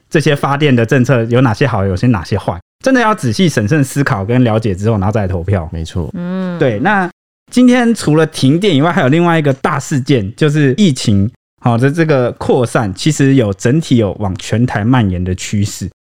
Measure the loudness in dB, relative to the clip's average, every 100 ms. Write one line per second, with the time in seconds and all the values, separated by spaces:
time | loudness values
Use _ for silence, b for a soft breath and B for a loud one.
0 | _ -2 0 0 -2 0 2 2 2 2
1 | 2 0 2 2 2 0 -2 0 -2 0
2 | 0 0 -2 -4 -4 -8 -12 _ 0 2
3 | 2 0 -2 0 0 0 0 0 0 -2
4 | -2 -2 0 2 2 2 0 -2 0 0
5 | 0 0 -2 -4 -2 -2 -2 -8 -8 -6
6 | -6 -8 -8 -6 -6 -2 -2 0 -2 0
7 | -2 -8 _ _ _ 2 4 4 2 0
8 | 0 2 0 0 0 2 2 2 2 2
9 | 2 2 2 2 0 -2 -2 -4 -4 -4
10 | 0 0 0 -2 0 2 2 2 2 2
11 | 0 2 0 -4 _ _ -2 2 2 0
12 | 0 2 0 -4 -2 0 0 -2 -4 -2
13 | -2 2 2 4 2 0 0 0 2 0
14 | 0 -2 -6 -6 -4 -2 -2 0 2 2
15 | 2 0 -4 -4 -4 -4 -4 -4 -12 -12